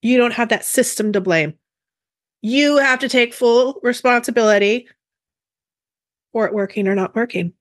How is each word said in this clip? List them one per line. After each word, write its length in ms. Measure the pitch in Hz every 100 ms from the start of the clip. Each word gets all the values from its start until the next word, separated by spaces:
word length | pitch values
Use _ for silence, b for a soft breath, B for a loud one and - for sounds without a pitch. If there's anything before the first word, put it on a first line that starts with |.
You 160 | 226 254
don't 160 | 240
have 160 | 233 233
that 160 | 208 -
system 480 | - 240 - 214
to 80 | 202
blame. 320 | 185 165 156 - _ _ _ _ _ _ _ _
You 360 | 208 262 294 294
have 220 | 277 254
to 100 | 262
take 240 | 254 240
full 460 | - 240 233 254 277
responsibility 1040 | 247 240 254 240 240 240 220 208 202 233 240 b _ _ _ _ _ _ _ _ _ _ _ _ _
for 140 | 226 214
it 60 |
working 340 | 208 196 - 196
or 80 | 196
not 200 | 190 220
working. 380 | 247 - 175 -